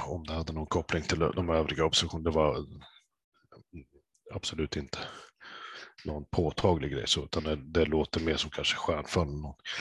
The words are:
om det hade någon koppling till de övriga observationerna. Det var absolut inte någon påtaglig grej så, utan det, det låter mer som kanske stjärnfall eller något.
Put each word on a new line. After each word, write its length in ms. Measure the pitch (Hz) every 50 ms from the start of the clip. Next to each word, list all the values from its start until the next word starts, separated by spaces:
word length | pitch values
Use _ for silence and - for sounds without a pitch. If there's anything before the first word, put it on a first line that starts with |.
| 76
om 180 | - 78 85 78
det 80 | 78
hade 200 | 80 82 80 80
någon 140 | 80 80 78
koppling 360 | - - 87 80 - - 82
till 160 | 76 - 90 80
de 320 | 82 - - 90 90 85
övriga 340 | 80 80 78 73 76 78 80
observationerna. 460 | 80 - - 87 80 - 80 80 85
Det 60 | 78
var 300 | 80 76 73 73 80 73 - 78 - - - _ _ _ _ _ _ _ _ _ _ _ _ - - - _ - 80 - _ _ _ _ _ _ _ _ - -
absolut 420 | 82 - - 78 80 78 - -
inte 220 | 78 69 - - - - - - - - - _ _ - - - - - - - - - - - - -
någon 200 | 80 73 73 71 -
påtaglig 640 | - - 85 76 - - - 98 87 76 69 71
grej 140 | 69 64 -
så, 180 | - - 80 69
utan 180 | - - 82
det, 140 | 76 78 78
det 280 | 71 67 76 80 85 78
låter 360 | 73 78 78 73 - - 80
mer 160 | 80 82 76
som 140 | 73 - 76
kanske 260 | - - 73 - -
stjärnfall 520 | - - - 82 76 69 - - 92 82 71
eller 140 | 71 76
något. 180 | 76 71 71 - - - - -